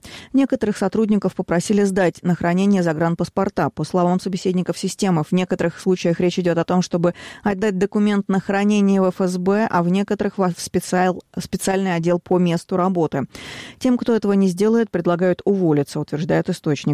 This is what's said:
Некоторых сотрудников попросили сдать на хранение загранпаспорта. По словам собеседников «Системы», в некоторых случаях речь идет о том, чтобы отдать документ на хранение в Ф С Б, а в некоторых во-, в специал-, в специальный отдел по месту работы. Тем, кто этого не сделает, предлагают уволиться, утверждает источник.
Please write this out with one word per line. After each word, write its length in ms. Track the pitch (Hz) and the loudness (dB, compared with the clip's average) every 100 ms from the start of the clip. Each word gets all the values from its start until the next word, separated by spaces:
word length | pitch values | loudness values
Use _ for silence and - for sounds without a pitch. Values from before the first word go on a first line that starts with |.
| - - - | -12 -20 -4
Некоторых 440 | 262 269 262 208 202 | 0 2 0 -2 -2
сотрудников 580 | 196 202 220 208 185 | -2 0 2 2 0
попросили 500 | - 185 170 - 202 | -4 -2 -2 2 2
сдать 360 | 202 190 175 - | 2 2 0 0
на 120 | 175 | -2
хранение 480 | 170 175 180 196 202 | 0 0 2 2 2
загранпаспорта. 880 | 170 156 165 170 175 - 196 - 147 | 2 0 0 0 -4 -2 -2 0 -4
По 140 | - | -2
словам 340 | 151 185 175 180 | -2 0 2 0
собеседников 580 | 196 180 190 185 175 170 | -2 -4 -2 -2 -2 -4
«Системы», 460 | 190 - 196 170 | -6 -2 0 0
в 80 | 151 | 2
некоторых 480 | 185 185 185 170 - | 0 0 -2 -2 -2
случаях 400 | - 185 175 170 | -2 0 0 2
речь 220 | 180 180 | 0 0
идет 180 | 175 165 | 0 0
о 60 | |
том, 180 | 165 180 | 0 0
чтобы 320 | 175 175 170 - - - | 0 0 -2 -2 -12 -6
отдать 340 | 208 190 214 185 | -4 -2 -2 0
документ 500 | 196 214 208 202 196 | 0 0 2 0 0
на 120 | 185 | -2
хранение 640 | - 196 202 208 196 196 | 0 0 2 2 4 4
в 60 | 185 | 2
Ф 120 | 180 | 0
С 160 | 185 180 | -2 -2
Б, 320 | 180 202 226 | 0 0 2
а 120 | 180 | 0
в 40 | 175 | 2
некоторых 500 | 185 202 202 202 - | 0 0 -2 -4 -2
во-, 100 | 180 | -2
в 120 | 170 | -2
специал-, 640 | - 214 - 185 185 180 - - | -4 -4 -2 0 0 -2 -8 -12
в 60 | |
специальный 520 | - 190 - 190 196 | -8 -6 -2 -2 0
отдел 240 | 170 165 175 | -2 0 0
по 200 | - 185 | 0 0
месту 380 | 175 170 - 185 | 2 0 -2 -2
работы. 500 | 180 180 156 143 127 - - - - - | 0 0 -2 -2 -6 -10 -16 -16 -18 -4
Тем, 200 | 254 247 | 0 0
кто 180 | - 226 | 0 0
этого 160 | 202 | 2
не 160 | 196 196 | 2 2
сделает, 420 | 175 214 233 226 | 2 2 2 0
предлагают 520 | 180 175 170 185 175 | -2 0 2 2 0
уволиться, 560 | - 202 175 147 139 - | 0 2 2 2 0 -4
утверждает 480 | 143 151 147 160 170 | -6 -4 -2 0 0
источник. 400 | 175 - 143 - | -2 -2 -2 0